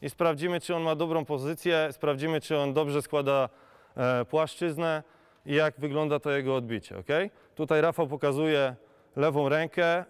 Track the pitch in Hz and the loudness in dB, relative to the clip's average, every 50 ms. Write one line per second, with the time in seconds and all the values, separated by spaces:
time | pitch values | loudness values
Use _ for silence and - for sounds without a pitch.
0 | - 143 - - 175 170 160 139 156 180 175 165 - - 170 170 165 165 156 147 | -12 -12 -4 0 2 2 2 2 -2 -2 -2 -2 -2 -4 -4 -2 0 0 0 0
1 | 170 165 165 165 151 - 151 135 131 147 165 147 - 175 170 160 156 151 135 - | 0 0 0 -2 -2 -2 -4 -4 -2 -4 -6 -2 0 2 2 2 2 0 -2 -2
2 | - 151 147 135 143 160 160 151 - - 156 147 143 139 135 151 156 143 143 147 | 0 0 0 0 0 -2 -2 -2 -2 0 0 0 0 2 2 0 0 2 0 -2
3 | 139 - - 147 143 139 139 139 131 117 - - - - - - - _ _ - | -2 0 -2 0 2 2 2 2 2 0 -4 -14 -20 -20 -20 -20 -20 _ _ -2
4 | 127 127 127 123 123 - - 156 160 151 - - 175 170 151 151 170 165 156 156 | 0 2 2 0 -2 0 0 0 0 -2 -2 -4 -4 -4 -2 -2 -2 -2 -2 -2
5 | 151 - _ _ _ _ _ _ _ 143 143 147 156 151 147 - 139 151 139 151 | -6 -10 _ _ _ _ _ _ _ 0 2 2 2 2 0 -2 -6 -4 -2 0
6 | 156 151 147 143 - 147 143 143 135 131 135 131 123 113 117 104 - - - 95 | 0 0 0 -2 0 0 -2 0 0 0 0 -2 -2 -2 -6 -6 -6 -8 -14 -12
7 | 92 - 143 160 190 208 - _ _ _ _ - 160 139 160 151 151 165 160 - | -4 -2 0 0 0 -2 -6 _ _ _ _ -8 -2 0 2 4 4 2 2 0
8 | 165 135 143 139 - 143 139 139 156 156 151 143 139 131 127 - - _ _ _ | -2 -2 -2 0 0 0 2 2 2 2 2 2 2 0 -2 -6 -18 _ _ _
9 | _ _ _ 131 143 160 139 147 143 139 143 156 165 160 - - 175 170 170 175 | _ _ _ 0 0 2 2 2 0 2 2 0 0 -2 0 0 2 2 2 0
10 | 180 - | -2 -6